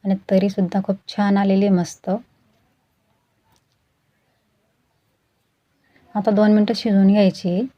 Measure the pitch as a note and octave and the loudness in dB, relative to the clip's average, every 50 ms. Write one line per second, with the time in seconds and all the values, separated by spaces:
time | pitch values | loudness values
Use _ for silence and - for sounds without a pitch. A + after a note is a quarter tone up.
0 | - G3 F#3+ F#3+ _ - G3+ F#3+ G3 G3+ G3 - F#3 F3 - G3 G3 - G3 G3 | -2 -4 -4 -4 _ 0 0 0 0 0 -2 -2 -4 -2 -2 -4 -4 -4 -6 -8
1 | _ - - - G3+ G3+ G3+ G3 G3+ G3 G3 G3 G3+ G3+ F#3+ F3 E3+ D#3 - _ | _ -12 -6 -4 -2 0 0 0 0 0 0 0 2 2 0 0 0 -4 -10 _
2 | - - F#3+ A3+ B3 _ _ _ _ _ _ _ _ _ _ _ _ _ _ _ | -8 -8 -8 -8 -8 _ _ _ _ _ _ _ _ _ _ _ _ _ _ _
3 | _ _ _ _ _ _ _ _ _ _ _ _ _ _ _ _ _ _ _ _ | _ _ _ _ _ _ _ _ _ _ _ _ _ _ _ _ _ _ _ _
4 | _ _ _ _ _ _ _ _ _ _ _ _ _ _ _ _ _ _ _ _ | _ _ _ _ _ _ _ _ _ _ _ _ _ _ _ _ _ _ _ _
5 | _ _ _ _ _ _ _ _ _ _ _ _ _ _ _ _ _ _ _ _ | _ _ _ _ _ _ _ _ _ _ _ _ _ _ _ _ _ _ _ _
6 | _ _ _ G#3 G3 A3+ G#3 G3+ G#3+ G#3+ G#3+ G#3+ G#3 G3+ A3+ - - A#3 G3+ G3 | _ _ _ -4 -2 0 2 2 4 4 4 4 2 0 -2 -4 -2 0 2 4
7 | G3 G3 G3+ G#3 G3+ F#3 F#3 - - F3+ F3 F#3 B3 C4 _ | 4 4 4 4 2 2 0 -2 -6 -4 -4 -4 -4 -6 _